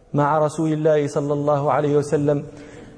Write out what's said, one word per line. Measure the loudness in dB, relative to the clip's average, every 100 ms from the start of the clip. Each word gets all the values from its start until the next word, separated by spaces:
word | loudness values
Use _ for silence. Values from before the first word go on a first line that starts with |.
| -6
مع | 0 2 2
رسول | 0 0 -2
الله | 0 2 2 2
صلى | -2 -2
الله | -2 0 0 2
عليه | 0 2 2
وسلم، | 2 0 2 0 -2 -14 -20 -20 -18